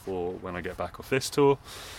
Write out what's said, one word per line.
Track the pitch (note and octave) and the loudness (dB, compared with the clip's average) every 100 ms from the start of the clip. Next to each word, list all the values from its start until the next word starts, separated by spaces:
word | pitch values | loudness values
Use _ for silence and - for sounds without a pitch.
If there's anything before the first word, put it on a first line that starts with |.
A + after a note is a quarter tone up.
| - | -6
for | F#2 F2 | -4 -2
when | F#2 F#2+ F2+ | -4 -6 -6
I | |
get | E2+ F2 | -6 -6
back | E2+ - | -6 -6
off | - | 0
this | C3+ - | 0 2
tour. | - C#3 C#3 - - - | 6 6 6 -2 -14 -14